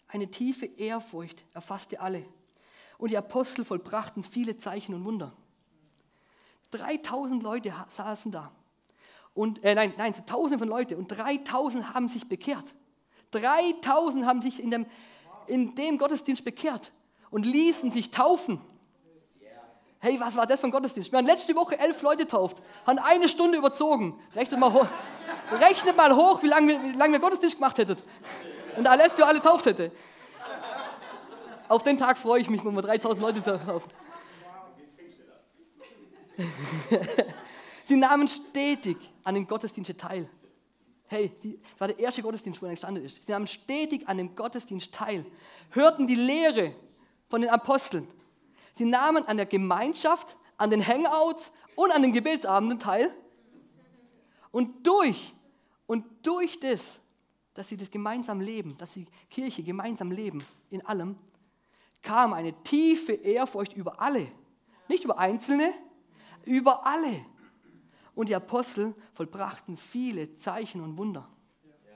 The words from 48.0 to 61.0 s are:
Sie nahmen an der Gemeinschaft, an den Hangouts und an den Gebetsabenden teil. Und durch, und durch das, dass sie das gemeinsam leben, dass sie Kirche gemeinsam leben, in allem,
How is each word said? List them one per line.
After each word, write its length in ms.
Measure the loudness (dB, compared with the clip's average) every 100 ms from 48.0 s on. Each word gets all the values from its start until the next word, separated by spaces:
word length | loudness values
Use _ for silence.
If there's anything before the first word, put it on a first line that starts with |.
| -8 -18 _ _ _ _ _ -4
Sie 60 |
nahmen 420 | 0 2 4 2 0
an 100 | -2
der 100 | -2
Gemeinschaft, 920 | -2 0 0 -2 -2 0 0 -4 -20 _ -4
an 140 | 0
den 160 | 2 2
Hangouts 640 | 0 2 2 0 -2 -12 -20 -12
und 160 | 0 4
an 100 | 6
den 120 | 4
Gebetsabenden 640 | 4 0 -2 0 0 0 -2
teil. 340 | -2 0 0 -4 -18 _ _ _ _ _ _ _ _ _ _ _ _
Und 340 | -4 -4 -2 2
durch, 480 | 4 4 0 -10 -20 _ _ _ _ -6
und 160 | -6 -6 -8
durch 380 | -4 -2 -4 -4
das, 400 | -4 -4 -6 -20 _ _ _ _ _
dass 120 | -18 -14
sie 100 | -14
das 140 | -12
gemeinsam 500 | -8 -6 -6 -6 -6
leben, 380 | -6 -8 -12 -14
dass 140 | -16
sie 160 | -18 -20 _ _
Kirche 340 | -8 -8 -8
gemeinsam 480 | -8 -8 -8 -6 -6
leben, 320 | -6 -8 -10 -14 _ _
in 160 | -12 -6
allem, 320 | -6